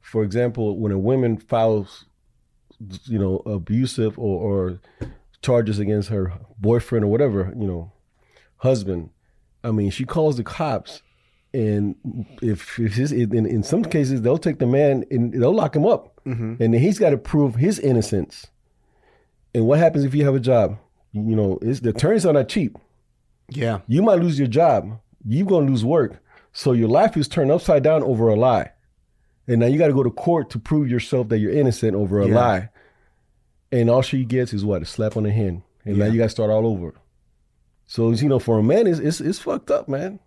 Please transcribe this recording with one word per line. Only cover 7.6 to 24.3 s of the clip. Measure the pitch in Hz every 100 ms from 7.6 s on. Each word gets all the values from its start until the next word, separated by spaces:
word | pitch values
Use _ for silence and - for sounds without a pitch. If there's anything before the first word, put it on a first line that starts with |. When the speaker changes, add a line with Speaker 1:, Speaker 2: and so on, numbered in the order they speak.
| 101
Speaker 1:
know, | 87 87 _ _ _ _ _ _ _
husband, | 127 131 98 90 82 _ _ _ _ _
I | 120
mean, | 110 101
she | -
calls | 131 170 156 123
the |
cops, | 107 - 156 110 - - _ _ _ _ _
and | 135 107 104 101 - 120 123 104 -
if, | 120 101 - -
if | 113
his, | 104 143
in, | 123 113 113 110
in | 113
some | 98 180
cases, | 180 160 135 135
they'll | 113 165
take | 170 -
the | 120
man | 135 147 135 -
and | 131 120
they'll | 127 120
lock | 208 147 151
him | 180
up, | 220 - _ -
Speaker 2:
Mm-hmm. | 117 113 117
Speaker 1:
and | 113
then | 117
he's | 160 202
gotta | 185 143
prove | - 151 143 117
his | 170 202
innocence. | 143 123 104 101 80 - - _ _ _ _ _ _ _ _ _ _
And | 120 113
what | 147
happens | 165 156
if | 139
you | 143
have | 143 135
a |
job? | 120 120 98 104 _ _ _
You | 107 110 110
know, | 101 -
it's, | 113 131
the | 120
attorneys | 104 156 220
are | 170
not | 147 123
cheap. | - 131 - _ _ _ _ _ _ _
Speaker 2:
Yeah. | 143 117 104 -
Speaker 1:
You | 131
might | 220 180
lose | 175